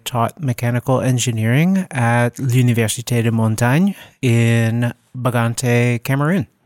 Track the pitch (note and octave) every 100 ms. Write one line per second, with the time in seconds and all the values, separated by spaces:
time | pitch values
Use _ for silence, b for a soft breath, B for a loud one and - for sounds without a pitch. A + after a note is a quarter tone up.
0 | - A#2+ A2+ - C#3+ A#2+ A#2+ A#2+ - B2+
1 | B2+ B2+ A2 A2 A2 B2+ F3 F#3+ F#3 C3+
2 | A#2 A#2+ A#2+ - C3 B2 B2 A#2 A2 -
3 | - A#2+ A2+ A2+ A2 A2 A#2+ C#3+ G3+ F#3
4 | B B C3 A#2 A#2 A#2 A2+ A#2 A#2+ -
5 | _ B2+ B2 A#2+ A#2 A#2 B2+ A#2+ A#2+ A#2+
6 | - C3+ D3 F#3+ - _